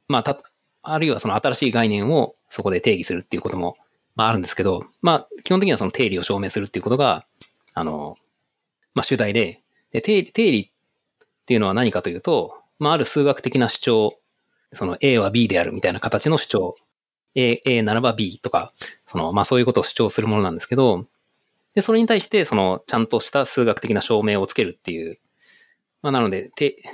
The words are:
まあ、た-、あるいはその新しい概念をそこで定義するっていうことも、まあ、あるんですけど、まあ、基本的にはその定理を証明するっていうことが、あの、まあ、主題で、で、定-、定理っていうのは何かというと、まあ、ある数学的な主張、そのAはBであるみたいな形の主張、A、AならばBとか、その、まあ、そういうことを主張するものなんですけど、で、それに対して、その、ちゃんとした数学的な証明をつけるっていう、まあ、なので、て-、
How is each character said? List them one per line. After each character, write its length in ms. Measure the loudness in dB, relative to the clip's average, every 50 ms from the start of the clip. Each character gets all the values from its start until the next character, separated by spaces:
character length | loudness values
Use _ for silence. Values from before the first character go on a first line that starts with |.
| _ -2
ま 120 | -2 0
あ、 20 | 0
た-、 160 | -2 -4 -6 -8 _ _ _ _ _ _ _ -8
あ 160 | -6 -2 0
る 80 | 0
い 40 | 0
は 100 | 0 0
そ 80 | -2 -2
の 60 | -2
新 200 | 0 0 0 0
し 140 | 0 0 0
い 20 | 2
概 180 | 2 2 2
念 200 | 2 0 0 2
を 240 | 2 2 2 0 -4 _ _ _
そ 140 | -10 -4 -2
こ 80 | 0
で 100 | 0 2
定 120 | 2 2 2
義 120 | 2 -2
す 80 | -4 -6
る 80 | -6
っ 20 | -6
て 140 | -6 -8
い 40 | -6
う 20 | -6
こ 80 | -6
と 80 | -6 -4
も、 180 | -6 -6 -8 -10 _ _ _ _ _ _ _
ま 100 | 0 2
あ、 40 | 2
あ 40 | 2
る 60 | 0
ん 40 | -2
で 60 | -4
す 80 | -4
け 60 | -2 0
ど、 240 | 0 0 -2 -6 -12 _ _ 2
ま 100 | 2 2
あ、 160 | 2 0 -6 -14 -16 -2
基 60 | 0
本 100 | 0 2
的 60 | 2
に 60 | 2 0
は 60 | 0
そ 60 | -2
の 60 | -4
定 180 | -2 0 0 0
理 100 | 0 -2
を 40 | -2
証 180 | -2 -2 -2
明 80 | -4 -4
す 100 | -4 -6
る 60 | -6
っ 40 | -6
て 100 | -8 -6
い 20 |
う 20 | -4
こ 60 | -2
と 80 | 0
が、 300 | 0 2 0 0 -2 -6 _ _ _ -20 -20 _ _ _ _ _
あ 100 | -8 -6
の、 320 | -6 -6 -8 -10 -12 -14 -18 _ _ _ _ _ _ _ _ _ _ _ _ _ _ _
ま 80 | -4 -2
あ、 20 |
主 140 | -2 0 0
題 160 | 0 0 2
で、 260 | 0 0 0 -4 -10 _ _ _ _ _ _ -6
で、 80 | -4
定-、 240 | 0 2 2 2 0
定 260 | 0 0 2 2 4
理 120 | 2 2 0
っ 800 | -4 _ _ _ _ _ _ _ _ _ _ _ _ _ _ _
て 80 | 2 2
い 60 | 2
う 20 |
の 60 | 4
は 80 | 2 2
何 180 | 2 2 2 0
か 80 | -2
と 80 | -4 -4
い 60 | -8
う 80 | -6 -2
と、 320 | 0 0 0 0 -4 -10 -18 _ _ _ _
ま 120 | 0 0
あ、 20 | 2
あ 20 |
る 80 | 2 0
数 180 | 0 0 2 2
学 160 | 2 0 0 -4
的 160 | -2 0 2
な 100 | 2 0
主 100 | 0 -2
張、 380 | 0 2 2 4 2 2 -2 _ _ _ _ _ _ _ _ _ _ _ -12
そ 140 | -8 -6
の 100 | -6 -4 0
A 180 | 2 4 4 4
は 120 | 2 2
B 160 | 2 2 2
で 140 | 2 2 0
あ 40 | -2
る 80 | -2 -4
み 80 | -2
た 100 | -2 -2
い 20 | -2
な 80 | -2
形 280 | -2 -2 -2 0 0 0
の 80 | 0 0
主 80 | 0
張、 300 | -2 -2 -2 -2 -2 -6 -12 _ _ _ _ _ _ _ _ _ _ _
A、 260 | 0 2 2 0 0 0
A 160 | 0 2 2 2
な 120 | 2 0
ら 60 | 2
ば 140 | 2 0 0
B 240 | 0 -2 -4 -6 -8 -6
と 80 | -4
か、 220 | -2 -2 -4 -4 -10 _ -18 -18 -18 _ _
そ 120 | -8 -6 -4
の、 140 | -4 0 0
ま 100 | 0 2
あ、 20 |
そ 120 | 2 2
う 20 | 2
い 20 | 2
う 40 |
こ 60 | 2 2
と 80 | 0 -2
を 20 |
主 80 | -2 -2
張 180 | 0 0 0
す 100 | 0 -2
る 60 | -2
も 120 | 0 0 0
の 40 | 0
な 80 | 0
ん 40 | -2
で 60 | -6 -6
す 40 |
け 100 | -2 0
ど、 300 | 2 4 2 2 0 -4 -10 _ _ _ _ _ _ _ _ _ _ _ _ _
で、 80 | -2 0
そ 100 | 2 2
れ 80 | 2
に 60 | 4
対 160 | 2 2 0 0
し 60 | 0
て、 180 | 0 0 0
そ 100 | 2 0
の、 260 | 2 2 2 0 -2 -4
ち 80 | -4 -2
ゃ 40 | -2
ん 80 | 0
と 140 | 0 0 -2
し 100 | -2 -2
た 140 | -2 -2 -2
数 220 | 0 0 0 2
学 140 | 2 0 0
的 120 | -2 -2 -2
な 80 | -2
証 220 | 0 0 0 0 2
明 180 | 2 0 0
を 60 | -2
つ 80 | -2 -2
け 100 | -2 -2
る 60 | -2
っ 120 | -4 -8 _
て 100 | -8 -8
い 160 | -6 -8 -10
う、 100 | -12 -14 _ _ _ _ _ _ _ _ _ _ _ _ _ _ _ _
ま 80 | -4 -2
あ、 20 | 0
な 80 | 2
の 100 | 2 0
で、 200 | 0 -4 -6 -10 -4
て-、 260 | -2 -2 -2 -2 -6 -14 -20